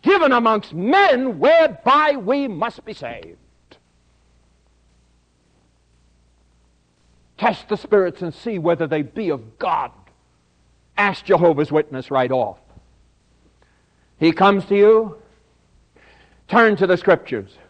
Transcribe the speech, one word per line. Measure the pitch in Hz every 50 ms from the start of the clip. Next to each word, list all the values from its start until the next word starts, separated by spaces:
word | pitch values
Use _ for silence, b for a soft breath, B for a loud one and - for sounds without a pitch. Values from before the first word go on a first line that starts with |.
given | _ 294 392 392 330 285
amongst | 254 240 233 220 220 214 - - -
men | 165 180 226 311 392 403 370 277 247 262 262 214 151
whereby | - 269 320 330 320 294 190 - - 240 262 294 311 302 285
we | 277 196 180 262 285 277 262
must | 202 147 208 233 - - -
be | - 214
saved." | - 143 117 117 107 82 82 85 _ _ _ _ _ _ _ - _ _ _ _ _ _ _ _ _ _ _ _ _ _ _ _ _ _ _ _ _ _ _ _ _ _ _ _ _ _ _ _ _ _ _ _ _ _ _ _ _ _ _ _ _ _ _ _ _ _ _ _ _ _ _ _ _ _ _ _ _ _ _ _ _ _ _ _ _ _ _ _ -
Test | - 240 196 - - -
the | 214 196
spirits | - - 214 202 190 175 160 -
and | 180 170 147
see | - - 233 220 185
whether | 156 170 170 - 170 147
they | 156 156
be | 147 - _ - 220 175
of | 147 131 110 110 _ _
God. | - - 165 160 139 123 _ _ _ _ _ _ _ _ _ _ _ _ _ _ _ _ _ _ _ _ _ -
Ask | 202 202 185 - -
Jehovah's | - 190 165 175 170 160 135 151 -
Witness | 147 156 151 - 143 131 127 -
right | 139 131 127 123
off. | 131 127 117 104 92 _ _ _ _ - _ _ _ _ _ _ _ _ _ _ _ _ _ _ _ _ _ _ _ _ _ _ _ _ _ _ _ _
He | 156 165
comes | 156 - 185 196 202 196 - -
to | 202
you, | 202 202 208 220 220 226 214 - - - _ _ _ _ _ _ _ _ _ _ _ _ _ _ b b b b b b b b b b _
turn | 190 220 226 220 208 165
to | 190 180
the | 185
Scriptures. | 175 - - 180 - - - 135 110 98 95 _ _ _